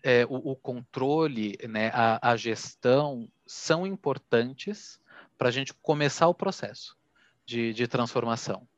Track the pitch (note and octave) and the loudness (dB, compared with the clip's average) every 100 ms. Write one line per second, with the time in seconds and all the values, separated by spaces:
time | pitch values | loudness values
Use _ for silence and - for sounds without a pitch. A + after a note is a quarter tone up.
0 | C3+ B2 A#2+ B2+ - C3+ - B2 B2+ - | 4 4 4 -2 -6 -6 -8 -10 -10 -2
1 | C3 D#3 D#3 A#2+ G#2 G2 A2+ A2 A2 A#2+ | 0 2 0 -2 -4 -6 -6 -2 0 2
2 | A2+ A2+ B2 A#2 A#2 G#2+ - - B2 C3 | 2 4 2 2 0 -6 -8 -2 4 4
3 | D3 B2+ A2+ _ - - - D#3+ F#3+ F#3+ | 2 -6 -12 _ -20 -12 0 0 0 -4
4 | D3 C3 _ A#2 B2 C3+ - G#3 - - | -4 -4 _ 2 2 -6 -10 -10 -14 -20
5 | _ - - _ B2 B2 C3+ - - D3 | _ -20 -20 _ 0 0 -6 -6 -2 2
6 | C#3+ - E3 F3 G3 - G#2 - - _ | 2 4 2 2 -4 -6 -12 -12 -18 _
7 | _ _ _ _ - A#2 A#2 A2 A#2+ B2 | _ _ _ _ -8 -2 -2 -2 -2 0
8 | A#2 B2+ A#2 A#2 - G2+ - | 0 0 -2 -4 -4 -8 -10